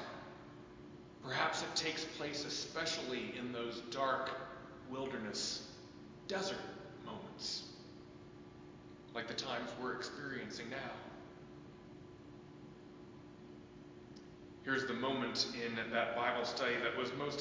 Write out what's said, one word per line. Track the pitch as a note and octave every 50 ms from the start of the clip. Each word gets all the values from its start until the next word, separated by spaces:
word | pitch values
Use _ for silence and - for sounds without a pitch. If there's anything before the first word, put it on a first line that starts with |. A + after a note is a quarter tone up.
| - - - - - - - - - - - - - - - - - - - - - - - - -
Perhaps | C3 B2+ C#3+ D#3+ D#3+ D#3+ - E3
it | D#3+ -
takes | - D#3+ D#3+ D#3 D#3 D#3+
place | D#3 - - D3+ D3 D3 C#3+ D3
especially | C3 - - - - - D#3+ E3 D#3 - - C3 B2+ B2+ A#2+ A2+ G#2+ - B2
in | B2 B2 A#2+
those | A#2 A#2+ A#2 A2 G#2+ - -
dark | - C3+ C3+ C3 B2+ - - - - - - - - - - - - - - B2+
wilderness, | B2+ C3 C3+ C3+ B2 A2+ A2 G#2 G2 - - - - - - - - - - - - - - - - - -
desert | - G3 F#3+ G3 G#3+ A3+ - - - - - - - - - -
moments, | - - - - - - - - - - - - - - - - - - - - - - - - - - - - - - - - - - - - - - - - - -
like | A2+ A#2
the | A#2 A#2+
times | A2+ - C3 B2 A#2 B2 A#2 A#2 A#2
we're | B2+ B2 A2+
experiencing | - - - - C#3+ C#3+ C#3 C3 A#2 G#2+ G#2 G#2 A#2 A#2 A#2
now. | B2+ C3+ C3 A#2 A2+ - - - - - - - - - - - - - - - - - - - - - - - - - - - - - - - - - - - - - - - - - - - - - - - - - - - - - - - - - - - - - - - - - - - - - - - - - -
Here's | C3+ C3+ B2+ -
the | - A#2
moment | A2+ B2+ C3+ C3+ C3 A#2+ A#2 G#2+ - - - A#2
in | A#2+ A#2 A#2 A2+ A2+ A2+ A2+
that | A#2 A#2 A2+ - -
Bible | A#2 A#2+ A#2+ B2 B2 A2+
study | - - - C3 B2 A#2+ A#2 A2+
that | A#2+ A#2+ B2+
was | B2+ A#2+ -
most | C3+ C#3+ D3 - C#3+